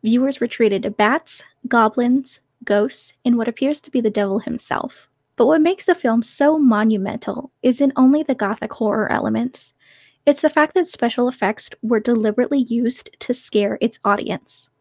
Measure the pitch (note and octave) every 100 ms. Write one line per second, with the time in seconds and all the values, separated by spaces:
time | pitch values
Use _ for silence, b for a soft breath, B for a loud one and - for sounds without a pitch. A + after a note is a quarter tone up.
0 | A3 A#3+ C4 C4+ A#3+ - A3 G3 G3+ G3
1 | G#3+ C#4+ - - - _ - A#3+ A3 A3
2 | A#3+ C4 C4 - _ _ - G3+ A3+ -
3 | - _ - A#3+ A3+ A3+ C4+ D4 - C4
4 | A3+ G#3 G3+ G3 - - - - - -
5 | _ _ _ - A#3+ D#4+ D#4 F#4+ - F4+
6 | B3 A3+ A3+ - C#4+ D#4 C#4 G#3+ A3 G#3+
7 | F#3+ - - - - _ B3+ B3 C#4+ C4+
8 | C4 D4 D#4 C4 G3+ A3 - - A3 A3
9 | G#3+ G#2+ G2+ G#2+ - - - _ b b
10 | b b - C#4+ D4+ D4+ D4+ - E4+ -
11 | A#3+ - B3 B3+ G3 G#3+ - - A3 A#3
12 | G#3+ A#3+ G#3+ G#3 B3 C#4+ B3 A#3 A#3+ B3+
13 | - _ - B3 - G#3+ G3+ A3 A#3 -
14 | G#3 G#3 - F3+ _ - - _